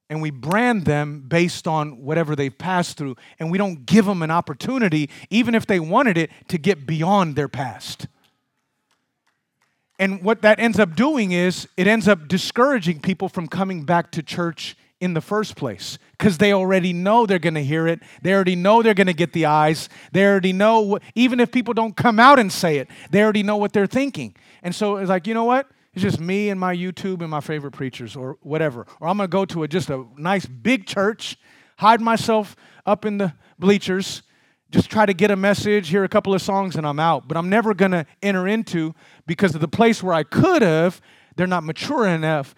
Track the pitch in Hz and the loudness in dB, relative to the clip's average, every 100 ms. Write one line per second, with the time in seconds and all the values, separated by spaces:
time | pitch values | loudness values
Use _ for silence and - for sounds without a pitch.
0 | - 156 156 135 147 202 247 220 156 147 | -12 -8 -8 -8 -2 0 2 0 0 0
1 | 147 147 131 170 175 - 170 156 151 120 | -2 -8 -2 0 0 -2 -4 -4 -4 -8
2 | 139 160 151 143 139 - 175 180 175 - | -4 -2 -2 -2 -4 -6 -4 -2 -2 -6
3 | 139 123 - - 160 190 202 156 117 208 | -10 -10 -16 -10 -4 -2 -2 -6 2 4
4 | 196 185 160 170 160 139 - 262 202 156 | 4 0 -2 -2 -4 -8 -6 -2 0 0
5 | 147 - - 214 240 226 - 185 156 220 | -4 -8 -4 -2 2 0 0 -2 0 2
6 | 262 165 156 - - 175 147 151 131 156 | 2 0 -2 -8 -8 -4 -2 -2 -4 -2
7 | 165 202 165 143 139 123 127 101 - - | 2 2 0 -2 -6 -6 -10 -10 -16 -14
8 | - _ _ _ _ _ _ _ _ _ | -16 _ _ _ _ _ _ _ _ _
9 | _ _ _ _ _ _ _ _ _ - | _ _ _ _ _ _ _ _ _ -4
10 | 190 196 185 226 214 214 233 196 190 156 | -4 -2 -2 2 2 4 2 2 0 2
11 | 277 285 190 175 180 - - - 185 226 | 0 2 0 0 0 -2 -8 0 2 4
12 | 190 190 147 185 - - 269 262 165 151 | 2 2 0 -4 -2 0 2 2 -2 -4
13 | - 220 185 185 160 180 190 180 143 175 | -4 -4 -4 -6 -6 -4 -4 -4 0 0
14 | - 165 - - 170 156 - - _ - | -2 -8 -8 -6 -6 -6 -14 -16 _ -8
15 | 180 160 - 208 214 - 127 98 - - | -4 -4 -4 -4 -4 -8 -8 -8 -14 -16
16 | _ - 208 160 208 196 185 190 180 175 | _ 0 2 4 4 4 4 2 2 0
17 | 190 233 214 185 170 156 139 160 165 165 | 2 4 4 2 0 -2 -2 0 0 -2
18 | - - 175 196 185 180 190 226 226 196 | -6 -6 0 2 2 2 4 4 4 4
19 | 190 160 170 165 151 151 156 156 - - | 2 2 -2 0 2 4 2 0 -6 -18
20 | - 185 202 196 190 185 214 226 202 202 | -4 2 4 4 2 2 4 4 2 -2
21 | - 220 247 247 233 254 233 226 226 - | -4 0 2 2 0 0 -2 -2 -2 0
22 | 240 220 254 277 196 - 175 147 127 - | 2 6 8 8 4 0 -2 -2 -4 -14
23 | - 190 214 214 202 208 202 208 196 247 | -2 2 4 2 0 -2 0 0 0 0
24 | 277 160 113 - _ _ 175 - 208 202 | -4 -6 -12 -14 _ _ -10 -4 -2 -2
25 | 185 185 185 226 233 254 269 _ _ 180 | -2 -2 -2 -2 0 0 -2 _ _ -4
26 | 196 156 170 196 208 190 185 180 185 170 | -2 -2 -4 -2 -2 -2 -4 -4 -6 -8
27 | 196 180 165 151 - 151 143 - 131 - | -8 -6 -6 -8 -6 -8 -8 -10 -10 -10
28 | 113 135 131 - 139 156 156 120 - - | -14 -12 -14 -14 -6 -2 -2 -4 -16 -10
29 | 160 208 190 190 196 170 151 175 147 131 | -4 -4 -2 -2 -2 -4 -4 -4 -4 -6
30 | 117 139 165 196 - 127 196 254 - 202 | -10 -8 -4 -2 -4 -6 -2 -2 -2 -2
31 | 196 226 - - _ _ _ - 208 226 | -2 -2 -10 -14 _ _ _ 0 4 4
32 | 226 226 - 220 202 - _ _ - 208 | 2 0 2 0 -2 -12 _ _ -2 -2
33 | 214 202 190 - _ - 185 202 - 185 | -2 -4 -4 -6 _ -2 2 2 0 -4
34 | 190 - _ _ _ _ _ - - 214 | -6 -10 _ _ _ _ _ -2 0 2
35 | 208 170 208 190 202 202 208 208 160 196 | 2 2 2 2 0 0 0 0 0 0
36 | 185 208 196 190 - 196 190 147 151 143 | 2 0 0 -2 0 -2 -2 -4 -4 0
37 | 165 143 127 160 180 214 220 180 190 180 | 0 0 -4 -6 0 0 0 0 0 0
38 | 147 - 202 185 185 226 - 170 160 - | -6 -6 -4 -2 -2 -4 -4 -4 -6 -8
39 | _ _ - 170 190 151 160 - 233 214 | _ _ -8 0 0 0 -4 2 2 2
40 | 185 165 151 - 359 339 196 156 180 - | 0 -2 -2 0 2 4 4 2 0 -2
41 | _ _ _ - 180 180 156 - - 294 | _ _ _ -4 -2 -2 -4 -8 -4 0
42 | 202 165 156 156 131 | 0 0 0 -2 -4